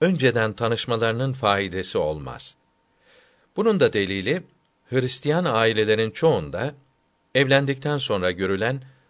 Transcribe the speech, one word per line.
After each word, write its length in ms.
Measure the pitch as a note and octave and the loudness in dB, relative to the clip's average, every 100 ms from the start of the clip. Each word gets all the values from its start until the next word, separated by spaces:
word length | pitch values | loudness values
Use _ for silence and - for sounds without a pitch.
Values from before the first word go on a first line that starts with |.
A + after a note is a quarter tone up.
önceden 520 | E3+ E3 B2+ A2+ A2 | 0 4 2 2 -2
tanışmalarının 800 | G#2 A#2 A#2 - A2+ A2+ A2+ C3+ | -2 -2 -2 -2 -2 0 0 -4
faydası 640 | C3 A2 G2 G2 F2+ F2+ G2+ | 0 2 2 0 -4 -4 -2
olmaz. 560 | D#2 D2+ C2 - - - _ _ _ _ _ _ _ _ _ - | -2 -4 -8 -12 -16 -18 _ _ _ _ _ _ _ _ _ -2
Bunun 240 | A3 G3 | 0 4
da 140 | A#2+ | 2
delili, 500 | G#2+ F#2+ G2 F#2 F3+ - _ _ _ - | 2 0 -2 -2 -4 -6 _ _ _ -4
Hristiyan 560 | B2+ B2+ - D3 D#3+ E3+ | -2 -2 -4 -2 0 2
ailelerin 680 | A2+ A2+ G#2+ G#2+ G#2+ A2 | 2 2 2 2 2 0
çoğunda 640 | - E3 A2+ D2 E2+ C3+ C#3+ _ _ _ _ _ C3 | 2 2 2 -2 -6 -6 -8 _ _ _ _ _ 0
evlendikten 640 | C3+ C#3 C#3 C3+ D3 C#3+ | 4 2 2 -4 -2 -4
sonra 340 | C3+ G2+ F2+ | -2 -2 -2
görülen 500 | F2+ F#2+ F#2+ A2 C3+ - _ _ | -2 -2 0 -2 -4 -10 _ _